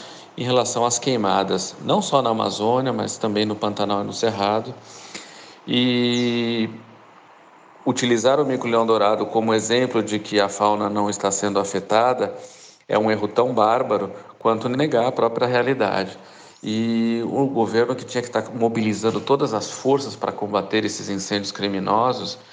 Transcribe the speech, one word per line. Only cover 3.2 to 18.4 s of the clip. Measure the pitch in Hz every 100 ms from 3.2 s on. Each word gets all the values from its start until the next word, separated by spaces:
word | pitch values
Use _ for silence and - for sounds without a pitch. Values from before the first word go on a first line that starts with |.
| 110 104
no | 107
Pantanal | 104 107 101 101 101
e |
no | 104
Cerrado. | 98 113 101 101 107 123 127 - - - - - - - - -
E | 123 127 123 120 120 120 120 117 117 110 - - - - - - - - - - - -
utilizar | - 123 117 120 135
o |
mico-leão | 135 127 120 117
dourado | 113 110 101 107 104
como | 113 113
exemplo | 110 107 120 127 117
de | 104 107
que | - 107
a | 98
fauna | - 104 104 104
não | 104 104
está | 101 98
sendo | 98 104 98
afetada | 98 95 92 107 123 123 101 - - - - - -
é | 104
um | 110
erro | 107 104
tão | 117 127
bárbaro | 117 107 120 127 104 98 - - -
quanto | 113 110 123
negar | 131 156 120 120
a |
própria | 123 113 117 123
realidade. | 123 120 131 101 95 92 - - - - -
E | 107 110 117 113 117 117
o | 117 120 139
governo | 113 104 110 120
que | 127
tinha | - 123
que | 120
estar | 110